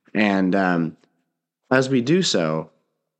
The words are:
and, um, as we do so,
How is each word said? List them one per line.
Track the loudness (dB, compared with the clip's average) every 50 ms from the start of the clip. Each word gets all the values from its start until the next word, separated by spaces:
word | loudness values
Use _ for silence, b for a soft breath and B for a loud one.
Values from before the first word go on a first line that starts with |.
| b _ -4
and, | -2 0 2 2 2 0 0 0
um, | 0 0 0 0 0 -2 -4 -6 -10 _ _ _ _ _ _ _ _ _ _ _ _ _ -2
as | 0 0 0 0
we | 0 0
do | 0 2 2 2
so, | 2 0 0 0 0 -2 -2 -4 -6 -10 _ _ _ _ _ _ _ _ _ _